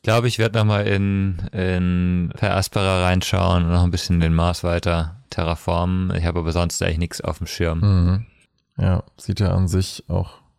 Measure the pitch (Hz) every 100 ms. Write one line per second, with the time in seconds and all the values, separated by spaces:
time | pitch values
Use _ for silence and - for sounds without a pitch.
0 | - 113 120 110 113 110 107 104 104 98
1 | 98 98 98 85 92 101 92 90 90 90
2 | 90 90 85 - 104 92 95 107 95 92
3 | 90 92 - 95 90 90 85 87 87 87
4 | - 87 82 82 85 90 87 85 90 85
5 | 82 87 _ - 82 85 - 85 90 92
6 | 92 90 85 87 82 85 87 - 92 82
7 | 87 - - 82 87 - 85 82 101 92
8 | 87 95 117 _ _ _ _ - 95 90
9 | - _ - 101 95 92 92 92 92 -
10 | - 90 90 - _